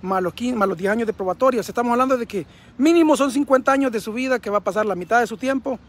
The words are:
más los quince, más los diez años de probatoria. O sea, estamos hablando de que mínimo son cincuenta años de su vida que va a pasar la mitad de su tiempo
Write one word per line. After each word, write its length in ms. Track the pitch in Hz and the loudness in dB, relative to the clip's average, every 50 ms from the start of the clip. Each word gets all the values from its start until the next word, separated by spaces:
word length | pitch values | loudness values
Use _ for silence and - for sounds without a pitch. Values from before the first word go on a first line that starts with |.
| - | -4
más 180 | 185 190 190 | -2 -2 0
los 140 | 185 175 165 | -2 -2 -4
quince, 200 | - 233 247 254 | -4 -6 -4 0
más 140 | 226 202 190 | 0 0 0
los 80 | 185 160 | 0 -2
diez 140 | 185 190 | -2 -2
años 160 | 208 233 233 214 | -2 -2 -2 -4
de 60 | 220 | -4
probatoria. 480 | - 202 185 180 - 254 269 262 233 | -4 -4 -6 -2 0 2 2 2 0
O 20 | 190 | -4
sea, 80 | - | -4
estamos 200 | 196 - 240 247 240 | -4 -4 -2 0 2
hablando 220 | 240 254 262 262 | 0 2 2 0
de 120 | 247 233 - | -2 -2 -6
que 180 | - 196 151 - - - - - - - | -8 -8 -8 -10 -16 -20 -20 -20 -4 0
mínimo 400 | 254 311 339 339 330 311 302 226 | 2 4 6 6 6 4 4 4
son 140 | 269 285 | 2 0
cincuenta 400 | 220 269 285 - 269 262 262 - | 0 -2 2 2 2 2 4 2
años 200 | 269 269 277 262 | 2 2 2 0
de 80 | 226 220 | -2 -4
su 140 | - 226 214 | -6 -6 -6
vida 240 | 240 254 262 254 240 | -4 -2 -2 -2 -2
que 140 | - 214 | -2 -2
va 80 | 202 208 | -2 -2
a 40 | 196 | -2
pasar 220 | 208 180 214 214 | 0 -2 -2 -2
la 80 | 214 190 | -2 -2
mitad 260 | 180 180 160 220 240 | -6 -2 0 2 2
de 60 | 240 | 2
su 120 | 208 226 - | 0 -4 -6
tiempo 420 | - 262 269 269 226 277 254 202 - | -4 -4 -4 -2 -4 -6 -8 -8 -10